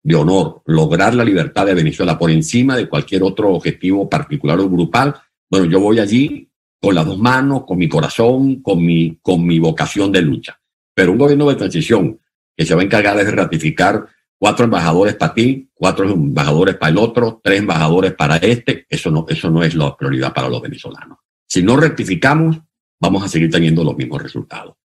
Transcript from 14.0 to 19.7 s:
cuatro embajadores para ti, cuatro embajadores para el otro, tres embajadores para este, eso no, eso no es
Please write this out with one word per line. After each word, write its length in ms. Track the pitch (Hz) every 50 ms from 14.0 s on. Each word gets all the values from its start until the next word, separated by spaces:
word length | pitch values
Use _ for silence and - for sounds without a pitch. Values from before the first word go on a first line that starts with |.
| - - _ _ _ _ _
cuatro 280 | - 98 104 101 - 120
embajadores 500 | 117 101 85 82 82 82 90 101 107 117
para 200 | - 90 82 -
ti, 340 | 110 117 131 135 135 - _ _
cuatro 360 | - - 190 - - 95 101
embajadores 680 | 98 82 71 71 65 71 71 73 73 80 95 95 -
para 140 | - - 78
el 60 | 82
otro, 420 | 101 113 113 - 123 117 113 - - -
tres 160 | 95 98 101
embajadores 540 | 104 95 85 80 82 82 85 92 92 92 -
para 240 | - 76 73 80
este, 500 | 82 92 113 120 120 - - - - - -
eso 220 | - 82 - 87
no, 140 | 78 78 80 -
eso 220 | 80 - - 85
no 120 | 80 82 85
es 120 | 80